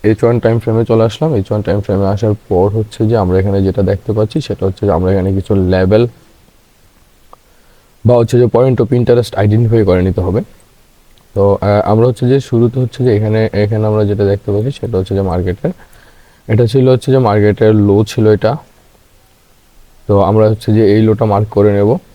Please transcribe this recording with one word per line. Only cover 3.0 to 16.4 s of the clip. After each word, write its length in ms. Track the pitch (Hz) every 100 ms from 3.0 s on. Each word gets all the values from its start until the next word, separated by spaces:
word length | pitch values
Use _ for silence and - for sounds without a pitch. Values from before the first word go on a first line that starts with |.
যে 120 | 110 113
আমরা 220 | 92 92
এখানে 220 | 101 98
যেটা 200 | 95 98
দেখতে 320 | 92 98 -
পাচ্ছি 280 | 107 107 160
সেটা 240 | - 101
হচ্ছে 200 | 98 -
যে 60 | 104
আমরা 200 | 85 92
এখানে 220 | 98 95
কিছু 220 | 95 -
লেভেল 520 | 101 90 92 92 107 120 - _ _ _ _ _ _ _ _ _ _ _ - _ _ _ _ _ _
বা 100 | 117
হচ্ছে 240 | 120 117 120
যে 60 |
point 320 | 120 117 131 123
of 100 | 113
interest 480 | 123 120 120 120
identify 500 | - 104 107 117 113
করে 160 | 95 90
নিতে 200 | 92 92
হবে। 200 | 92 104 - - _ _ _ _ _ _ _
তো, 220 | 101 98 98
আহ, 300 | 98 104 -
আমরা 160 | 107 123
হচ্ছে 200 | 117 123
যে 120 | 135
শুরুতে 400 | - 117 120 127
হচ্ছে 240 | 127 -
যে 120 | 123
এখানে, 340 | 104 107 110 110
এখানে 340 | 101 104 110 107
আমরা 180 | 107
যেটা 200 | 104 101
দেখতে 260 | 101 101 -
পাচ্ছি 200 | 101 123
সেটা 260 | - 123 98
হচ্ছে 180 | 92
যে 60 | 98
মার্কেটের, 500 | 95 87 95 90 165 - - - - _ _ _